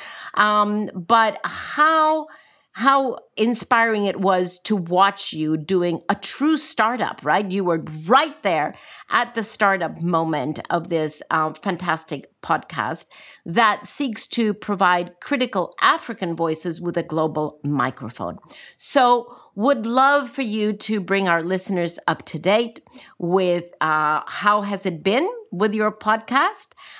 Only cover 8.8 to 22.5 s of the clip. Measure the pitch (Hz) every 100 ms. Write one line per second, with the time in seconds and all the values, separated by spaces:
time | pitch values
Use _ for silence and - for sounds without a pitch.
8.8 | - - - 220 233 233 208 - 208 196
9.8 | 165 160 165 170 165 151 135 151 - 170
10.8 | 170 165 156 - - 160 156 156 202 175
11.8 | 175 160 - 139 - _ - 160 - 147
12.8 | 110 165 - - - - - 170 220 208
13.8 | - - 285 208 - - 220 202 - 190
14.8 | 190 180 175 - - 285 247 202 170 -
15.8 | 233 320 - 226 175 165 165 160 180 165
16.8 | 175 170 160 156 160 147 151 - 143 147
17.8 | 127 - 117 - 90 85 - - - -
18.8 | - 277 247 240 233 - - - 226 262
19.8 | 220 247 269 285 247 - 247 214 214 208
20.8 | - 214 175 196 190 170 165 185 190 185
21.8 | 170 - - 160 - 156 180